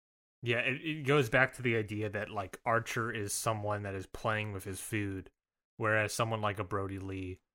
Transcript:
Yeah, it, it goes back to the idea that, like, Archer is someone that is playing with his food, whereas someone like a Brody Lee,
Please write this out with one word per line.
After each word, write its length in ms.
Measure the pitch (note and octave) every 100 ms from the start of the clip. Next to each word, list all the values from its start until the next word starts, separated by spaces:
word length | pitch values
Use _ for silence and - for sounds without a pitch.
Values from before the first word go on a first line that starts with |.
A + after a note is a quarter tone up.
| _ _ _ _
Yeah, 160 | A#2+ A#2
it, 220 | B2 C#3
it 240 | E3 D#3 C3+
goes 220 | D3 A#2+
back 260 | C3 C3
to 80 | -
the 140 | B2 A2+
idea 320 | G#2+ G#2 G#2+
that, 200 | G2+ G#2+
like, 280 | G#2+ F#2+ - A#2+
Archer 460 | A2+ A#2 B2 A#2
is 200 | A2+ G2+
someone 520 | - - A2 G#2 G#2
that 100 | G2+
is 120 | G2 F#2+
playing 460 | - A#2 G#2+ G#2+
with 120 | G2
his 160 | G2+ F2+
food, 500 | - A2 G2+ F#2+ F2+ _ _ _ _ -
whereas 360 | A2 G#2+ G#2
someone 280 | - A2+ A2
like 180 | G#2+ G2+
a 60 |
Brody 340 | F#2+ G2+ G2 F#2+
Lee, 400 | F#2+ F#2+ F#2 F#2 _